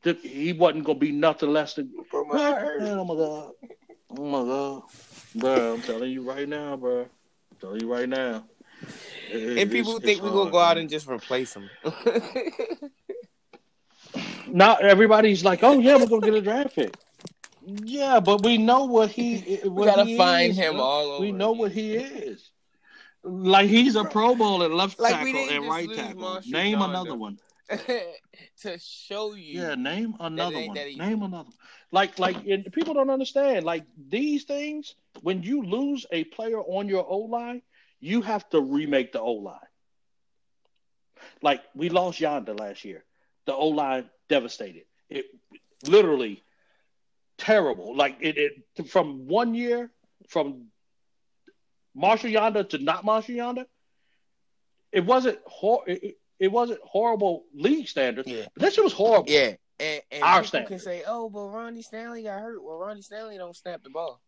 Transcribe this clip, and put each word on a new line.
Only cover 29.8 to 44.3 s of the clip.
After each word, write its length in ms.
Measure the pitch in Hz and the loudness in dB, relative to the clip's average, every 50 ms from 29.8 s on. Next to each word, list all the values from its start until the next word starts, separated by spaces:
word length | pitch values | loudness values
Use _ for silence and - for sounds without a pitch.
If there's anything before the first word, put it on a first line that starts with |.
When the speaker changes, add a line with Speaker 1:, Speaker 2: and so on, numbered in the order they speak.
| 123 139 160 196 226 226 214 - | -6 -6 -4 -4 -6 -6 -6 -8
Speaker 2:
that 60 | 170 | -10
it 20 | 165 160 | -10 -6
Speaker 1:
another 240 | 160 170 175 156 | -6 -6 -6 -6
Speaker 2:
ain't 120 | 156 160 156 | -8 -10 -10
Speaker 1:
one. 60 | 156 | -10
Speaker 2:
that 120 | 147 143 143 | -10 -12 -12
easy. 100 | 139 135 | -12 -8
Speaker 1:
Name 240 | 165 196 220 220 202 | -6 -6 -4 -4 -6
another. 280 | 190 180 170 156 - _ _ _ - - - _ _ | -8 -10 -12 -14 -18 _ _ _ -20 -20 -20 _ _
Like, 280 | - 185 196 190 - - | 0 0 0 0 -2 -2
like, 180 | 185 185 185 - 208 | -2 -2 -2 -4 -2
and 240 | 196 196 196 196 196 - | -2 -2 -2 -2 -6 -4
people 220 | 311 330 330 311 | -4 -4 -2 2
don't 160 | 285 269 269 | 0 2 2
understand. 540 | 269 262 269 254 - 277 277 277 254 196 160 | 2 -2 -2 -2 -2 0 2 2 2 0 0
Like, 200 | 165 170 165 156 _ _ - 139 135 | -2 -4 -4 -6 _ _ -20 -12 -6
these 360 | 147 226 277 302 294 285 - | -4 -2 -2 0 -2 -4 -4
things, 500 | _ 285 285 294 302 302 302 294 - - _ _ _ _ - - | _ -6 -6 -6 -6 -8 -10 -12 -14 -18 _ _ _ _ -10 -4
when 200 | 165 190 190 170 | -4 -4 -4 -4
you 200 | 190 269 294 240 | -4 -4 -4 -2
lose 420 | 175 185 233 277 285 285 262 - - - | -2 -4 -2 -2 -2 -4 -6 -6 -6 -6
a 120 | 165 160 | -6 -6
player 360 | - - - 220 226 226 220 | -6 -8 -10 -6 -6 -4 -6
on 280 | 190 - 180 190 202 202 | -6 -4 -4 -4 -4 -2
your 180 | 196 185 180 - | -2 -2 -2 -2
O-line, 540 | 185 196 220 226 233 233 240 240 240 247 _ _ _ _ _ _ _ _ | -4 -6 -4 -4 -6 -6 -6 -6 -12 -12 _ _ _ _ _ _ _ _
you 200 | - 151 196 240 214 | -8 -4 -2 -2 -2
have 260 | 196 220 208 - _ | -2 -4 -4 -4 _
to 100 | - 160 | 0 0
remake 520 | 143 131 139 143 156 147 143 135 127 117 - | 0 2 -2 -2 -2 0 0 0 0 -2 -6
the 80 | 117 | -6
O-line. 380 | 110 120 117 107 101 95 85 - - _ _ _ _ _ _ _ _ _ _ _ _ _ _ _ _ _ _ _ _ _ _ _ _ _ _ _ _ _ _ _ - - _ _ - | -4 -4 -6 -6 -8 -14 -16 -18 -20 _ _ _ _ _ _ _ _ _ _ _ _ _ _ _ _ _ _ _ _ _ _ _ _ _ _ _ _ _ _ _ -20 -20 _ _ 0
Like, 200 | 147 143 127 - _ _ | 0 0 0 -4 _ _
we 140 | 135 156 175 | -6 -6 0
lost 320 | 165 180 180 180 170 - | 0 0 0 0 -4 -2
Yanda 380 | 160 151 147 139 107 104 107 104 | -2 -2 -2 -4 -6 -8 -10 -10
last 260 | 107 101 98 - - | -10 -12 -12 -14 -16
year. 200 | 104 95 80 _ _ _ _ _ _ _ _ _ | -16 -18 -18 _ _ _ _ _ _ _ _ _
The 80 | - 139 | -6 -4
O-line 560 | 135 151 156 156 147 147 139 131 131 123 107 _ _ _ | -2 0 0 0 0 -2 -2 -2 -4 -6 -10 _ _ _
devastated. 560 | _ | _